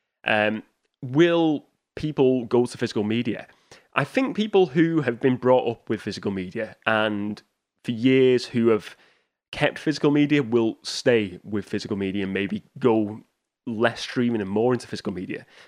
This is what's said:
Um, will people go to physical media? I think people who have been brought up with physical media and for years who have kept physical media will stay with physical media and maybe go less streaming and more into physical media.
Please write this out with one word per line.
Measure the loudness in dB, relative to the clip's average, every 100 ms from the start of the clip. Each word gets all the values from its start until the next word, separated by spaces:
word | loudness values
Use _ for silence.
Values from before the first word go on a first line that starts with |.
| _ _
Um, | -2 0 0 -2 -10 _ _ _
will | -2 2 4 4 0 -2 -8 _ _
people | -10 -4 2 2 2 2
go | 2 2
to | -2
physical | -4 -2
media? | -2 -2 -4 -6 -10 _ _ -20 _
I | -2
think | 0 0 -2
people | -2 2 2 4
who | 2 2 0
have | -2 0
been | 0 2
brought | 4 4 2
up | -4 -6
with | -6
physical | -6 -6 -6
media | -6 -6 -8 -10 -2
and | 0 2 0 -2 -6 -10 _ _ _ _
for | -8
years | 0 4 6 6 4 0
who | 0 2
have | 2 -2 -20 _ _ _ _ _
kept | -4 -4 -2
physical | -4 0 2
media | 2 2 0
will | 0 0 0 -4
stay | -10 -4 2 2 0 -8
with | -8 -8
physical | -6 -6 -6 -4
media | -4 -4
and | -4
maybe | -4 -4 -6 -10 -2
go | 2 2 0 -6 -18 _ _ _ -8
less | 0 0 -2
streaming | -8 -2 -2 -2
and | -2
more | 0 0
into | -2 -6
physical | -10 -8
media. | -8 -10 -12 -14 -20